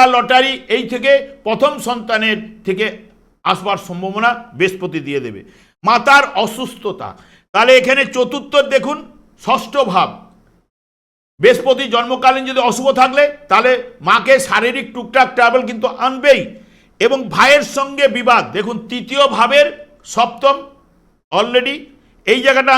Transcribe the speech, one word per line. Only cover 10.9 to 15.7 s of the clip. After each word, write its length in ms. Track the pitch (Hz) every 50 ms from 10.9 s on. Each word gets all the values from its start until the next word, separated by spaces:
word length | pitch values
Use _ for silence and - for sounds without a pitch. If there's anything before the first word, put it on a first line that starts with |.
| _ _ _ _ _ _ _ _ _ -
বৃহস্পতি 440 | 156 233 240 - 247 269 254 240 277
জন্মকালীন 580 | 240 220 240 240 240 262 247 254 262 262 269 262
যদি 140 | 262 262 254
অশুভ 280 | 240 247 233 247 262 277
থাকলে 320 | - 254 262 262 254 285 294 294 294 - - -
তাহলে 220 | 190 214 233 254 254 247 - - - -
মাকে 340 | 143 175 208 233 185 262 269 247
শারীরিক 480 | - - 196 208 220 247 254 269 254 - -
টুকটাক 340 | 247 226 - - 262 254 254 -
ট্রাবল 260 | 254 233 233 233 254 247
কিন্তু 180 | 214